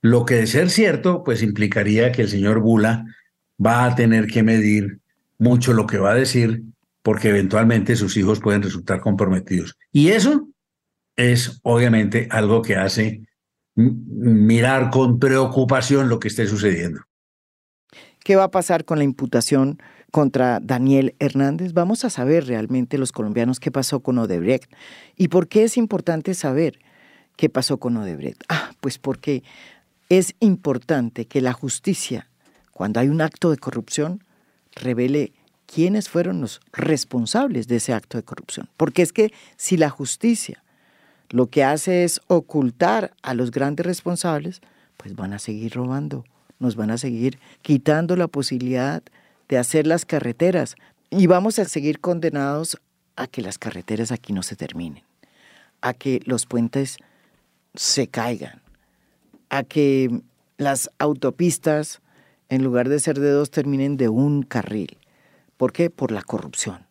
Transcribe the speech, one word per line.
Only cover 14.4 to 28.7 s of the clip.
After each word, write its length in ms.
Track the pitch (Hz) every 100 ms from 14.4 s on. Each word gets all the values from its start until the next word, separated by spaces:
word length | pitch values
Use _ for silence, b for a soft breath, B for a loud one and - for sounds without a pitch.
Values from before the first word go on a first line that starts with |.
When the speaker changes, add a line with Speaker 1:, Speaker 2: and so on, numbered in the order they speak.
| 107 117 120 135 123
Speaker 1:
con 300 | 127 131 120
preocupación 880 | 135 131 127 135 123 131 123 139 131
lo 100 | 117
que 100 | 110
esté 180 | - 107
sucediendo. 540 | 107 101 85 87 78 - _ _ _ _ _ _ _ _ b b b
Speaker 2:
¿Qué 120 | - 190
va 80 |
a 60 | 190
pasar 340 | 190 175 170
con 140 | - 156
la 60 |
imputación 800 | 143 135 135 120 113 139 135 143 b b b
contra 480 | - 143 135 127 117
Daniel 540 | - 127 131 135 135 -
Hernández? 560 | 139 135 139 160 185
Vamos 300 | 170 175 226
a 60 | 247
saber 360 | - 127 165 135
realmente 500 | 117 110 127 120 147
los 160 | 131
colombianos 480 | - 107 104 120 127
qué 100 | -
pasó 300 | 135 131 139
con 180 | - 127
Odebrecht. 540 | 110 90 90 131 _ B B B B _
¿Y 120 | 170
por 180 | 175 170
qué 180 | 214
es 120 | 220 247
importante 580 | 226 185 - 160 160
saber 440 | 180 151 131 165 - b b b b b -
qué 140 | 156
pasó 260 | - 131 139
con 200 | 127 117
Odebrecht? 460 | 101 78 69 - -
Ah, 220 | 165 -